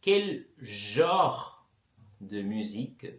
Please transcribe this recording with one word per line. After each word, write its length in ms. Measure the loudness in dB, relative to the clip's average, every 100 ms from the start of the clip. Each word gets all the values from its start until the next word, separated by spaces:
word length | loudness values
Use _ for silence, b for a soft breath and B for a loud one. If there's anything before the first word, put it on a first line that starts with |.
| 4
Quel 200 | 4 2 -6 -10 _ -12 -8 -4
genre 540 | 2 4 6 4 2 -8 -14 _ _ _ _ -20 _ -8
de 80 | -4 -4
musique 520 | -4 -4 -6 -8 -8 -16